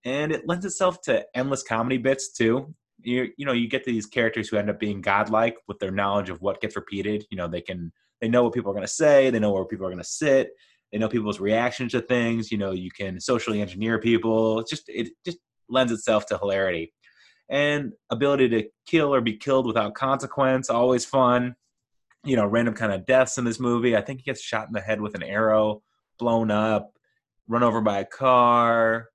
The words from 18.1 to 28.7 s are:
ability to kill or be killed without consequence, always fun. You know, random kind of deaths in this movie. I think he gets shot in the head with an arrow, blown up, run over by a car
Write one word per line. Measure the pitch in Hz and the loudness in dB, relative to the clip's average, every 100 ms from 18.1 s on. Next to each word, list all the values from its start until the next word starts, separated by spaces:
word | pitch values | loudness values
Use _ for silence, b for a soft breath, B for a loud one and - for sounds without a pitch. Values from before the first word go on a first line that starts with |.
ability | 117 139 139 127 | 0 2 4 4
to | 113 107 _ - | 2 -2 _ 0
kill | 165 147 | 2 4
or | 135 | 2
be | 117 107 | 0 -4
killed | 143 131 120 | 0 0 2
without | 113 104 | 0 -2
consequence, | 104 135 135 131 - 131 131 131 | -4 -2 -2 -4 0 2 2 0
always | 120 123 127 - | 2 4 2 2
fun. | 135 127 123 123 123 _ _ _ _ _ _ | 2 4 4 0 -8 _ _ _ _ _ _
You | 147 123 | -2 2
know, | |
random | 104 113 117 | 2 2 0
kind | 107 110 | -2 -4
of | 98 90 | -4 2
deaths | 127 127 - | 2 4 0
in | |
this | 120 110 | -4 -2
movie. | 127 120 120 113 | -2 0 2 0
I | |
think | - 131 | -2 -10
he | |
gets | 135 131 | -10 -10
shot | - 110 110 | -6 -6 -4
in | |
the | 107 | -8
head | 98 107 | -4 -4
with | 104 | -4
an | 101 | -8
arrow, | 85 101 110 107 107 107 _ _ _ _ | -6 0 2 4 2 -2 _ _ _ _
blown | 120 113 110 | 0 0 2
up, | 104 110 107 104 _ _ _ _ _ - | 0 2 0 -2 _ _ _ _ _ -4
run | 117 | 2
over | 120 113 | 2 2
by | 107 101 | 0 -2
a | |
car | 95 - 135 123 123 120 117 | -6 -2 4 6 6 6 4